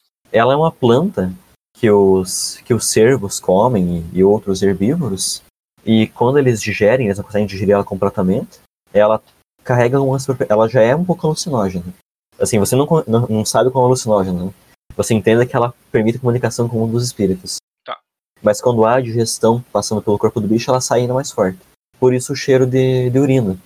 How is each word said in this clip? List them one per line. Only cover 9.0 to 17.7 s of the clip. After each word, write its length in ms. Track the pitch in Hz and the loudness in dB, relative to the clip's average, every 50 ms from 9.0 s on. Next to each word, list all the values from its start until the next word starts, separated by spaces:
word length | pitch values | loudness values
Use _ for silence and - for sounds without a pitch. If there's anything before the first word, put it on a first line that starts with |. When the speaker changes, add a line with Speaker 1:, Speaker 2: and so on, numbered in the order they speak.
| 104 107 110 110 - _ _ _ _ _ _ _ _ | 2 4 2 0 -4 _ _ _ _ _ _ _ _
Speaker 1:
carrega 380 | - 127 123 120 120 127 139 | -4 0 2 2 2 2 0
uma 180 | 139 135 131 135 | 0 0 -2 -4
super-, 280 | 135 - 131 - - - | -4 -4 -4 -4 -2 0
ela 180 | 107 107 110 113 | 2 2 2 2
já 140 | 113 131 | 4 2
é 140 | 110 117 131 | 4 4 2
um 100 | 156 180 | 0 0
pouco 200 | 180 170 - - | -2 -4 -2 -2
alucinógena. 600 | 156 156 - - 175 143 117 101 95 90 90 87 90 90 - _ _ _ _ _ _ _ _ | -4 -4 -4 -6 -6 -4 -2 -2 -2 -4 -6 -10 -10 -14 -16 _ _ _ _ _ _ _ _
Assim, 200 | - 92 - 107 | -4 0 0 0
você 160 | 98 - - | 0 2 2
não 100 | 127 143 | 0 2
con-, 180 | 151 170 156 - - | 2 0 0 0 0
não, 180 | 110 117 120 - | 0 0 0 0
não 180 | 110 107 107 | -2 -2 -2
sabe 260 | - - 117 113 127 | -2 0 0 0 2
como 140 | 127 135 127 | 2 2 2
é 20 | 123 | 2
alucinógena, 580 | 127 123 - 113 107 101 95 95 92 87 90 | 2 0 0 0 0 0 0 -2 -4 -6 -6
né? 80 | 95 - _ _ _ _ _ _ _ - - | -8 -10 _ _ _ _ _ _ _ -6 -6
Você 160 | 104 - 117 | -2 0 0
entende 320 | 107 - 117 110 117 123 | 0 2 2 4 4 2
que 100 | 127 - | 0 0
ela 180 | 131 117 120 - _ _ _ | -2 -2 -2 -4 _ _ _
permite 280 | - 127 107 113 117 123 | -2 0 0 0 -2 -2
comunicação 480 | 131 123 120 127 123 113 - - 120 113 | -2 -2 -2 0 -2 -4 -2 -2 -4 -4
com 160 | 117 113 113 | -2 -4 -4
um 80 | 113 | -2
dos 140 | 110 120 123 | -2 -4 -4
espíritos. 520 | 123 - - 104 92 95 92 92 90 - - - _ | -4 -4 -2 -2 -2 -2 -4 -6 -12 -14 -14 -14 _